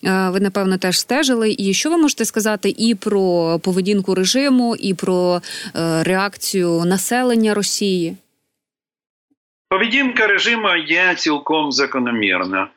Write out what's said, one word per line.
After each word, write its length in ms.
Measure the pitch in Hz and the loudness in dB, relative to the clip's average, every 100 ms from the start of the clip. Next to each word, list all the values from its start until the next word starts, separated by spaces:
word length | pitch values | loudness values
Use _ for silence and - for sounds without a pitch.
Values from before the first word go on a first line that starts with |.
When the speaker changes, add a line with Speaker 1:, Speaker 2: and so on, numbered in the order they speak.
Speaker 1:
Е, 260 | 196 190 190 | 0 0 0
ви, 100 | 185 | 0
напевно, 380 | 196 202 190 185 | 0 0 0 0
теж 200 | 185 175 | 0 -2
стежили. 560 | - 254 285 240 220 - | -2 0 0 0 0 0
І 160 | 196 | -2
що 160 | 190 311 | -2 0
ви 60 | 339 | 2
можете 280 | 294 - | 2 2
сказати 500 | 226 - 214 208 196 - | -4 -2 -2 0 -2 0
і 160 | 226 | 0
про 640 | 220 220 202 190 175 165 165 | 0 0 0 2 2 2 0
поведінку 500 | 190 185 185 208 190 | 0 0 0 0 0
режиму, 640 | 185 185 254 285 254 233 226 | 0 2 2 2 2 2 -2
і 180 | 196 | -4
про, 460 | 180 - 185 180 175 - - 202 - | -2 0 2 2 0 -4 -14 -10 -4
е, 260 | 165 165 | 0 0
реакцію 800 | 160 185 202 - - 196 175 165 | 2 0 -2 -4 -4 0 0 0
населення 720 | 170 190 - 247 254 233 214 | 2 0 0 0 2 2 2
Росії? 600 | 208 196 - 202 185 165 190 _ _ _ _ _ _ _ _ _ _ _ _ _ _ _ | 0 -2 -2 -2 0 -2 -8 _ _ _ _ _ _ _ _ _ _ _ _ _ _ _
Speaker 2:
Поведінка 580 | 190 233 262 262 233 214 | -2 0 0 0 0 2
режиму 420 | 196 - 233 208 175 | 2 2 0 0 -2
є 380 | 151 170 185 170 | 0 2 2 2
цілком 560 | 165 147 - 156 151 | 0 -2 0 -2 0
закономірна. 960 | 127 139 135 120 117 101 90 90 95 101 | -2 -2 -2 -2 0 0 0 -2 -4 -4